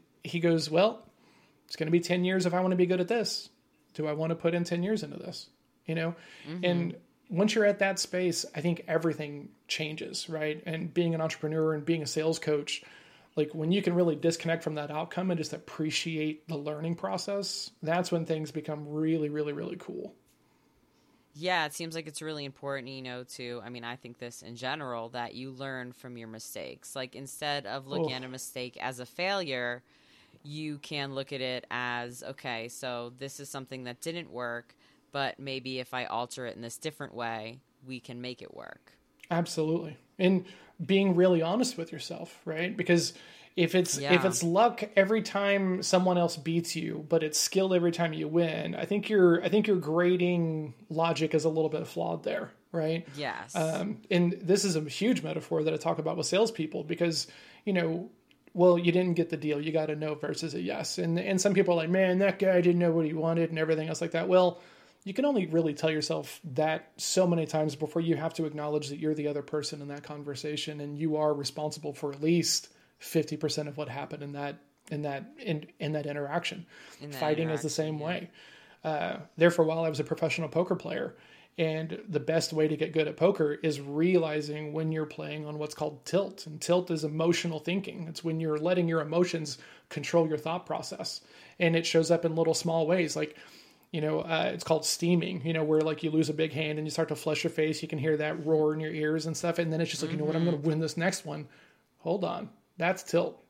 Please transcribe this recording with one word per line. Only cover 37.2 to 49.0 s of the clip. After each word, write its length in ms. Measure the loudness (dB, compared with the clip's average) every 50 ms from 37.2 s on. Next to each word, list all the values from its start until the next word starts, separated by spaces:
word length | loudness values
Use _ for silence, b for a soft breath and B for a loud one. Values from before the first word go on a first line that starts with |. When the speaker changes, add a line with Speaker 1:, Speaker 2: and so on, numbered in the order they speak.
| -6 -4 -6 -6 -8 -10 -14 -16 _ _ _ _ -16
Speaker 2:
we 140 | -12 -12 -12
can 200 | -12 -12 -12 -10
make 220 | -10 -10 -10 -10
it 120 | -14 -16 -16
work." 380 | -16 -16 -16 -18 -20 _ -20 _ _ _ _ _ _ -6 -2
Speaker 1:
Absolutely. 680 | 0 0 0 -2 -2 -2 0 0 0 -2 -2 -6 -12 -16 _ _ _ 2
And 280 | 4 4 4 4 2 B B B B B B B 0
being 320 | 2 4 4 6 6 6
really 260 | 8 8 8 8 6
honest 340 | 4 2 2 2 0 0 -2 -6
with 140 | -8 -8
yourself, 480 | -8 -12 -10 -10 -10 -10 -12 -14 -16 -14 -8
right? 300 | -6 -4 -2 -2 -2 -2 -2
Because 360 | 2 4 4 4 4 0 B B B B B B B B B
if 180 | 2 2 4 4
it's, 240 | 2 2 2 0 -2
if 60 | 2
Speaker 2:
Yeah. 240 | 4 4 6 4 4
Speaker 1:
it's 160 | 2 2 0
luck 400 | 2 4 6 4 4 4 0 -6 0 4
every 280 | 4 6 6 4 0 0
time 580 | 0 -2 0 2 4 4 4 4 2 0 0
someone 360 | 0 4 4 4 6 6 4 4
else 180 | 4 2 0 -2
beats 380 | -4 0 0 0 0 -2 -4
you, 280 | -4 -4 -4 -6 -6 -2 2
but 140 | 2 2 2
it's 160 | 2 0 0
skill 340 | 0 2 2 2 4 4 4
every 180 | 4 4 4
time 220 | 2 2 0 -2 0
you 140 | -2 -4 2
win, 480 | 2 2 2 2 0 -2 -4 -4 -4
I 100 | -4 -2
think 240 | 0 0 -2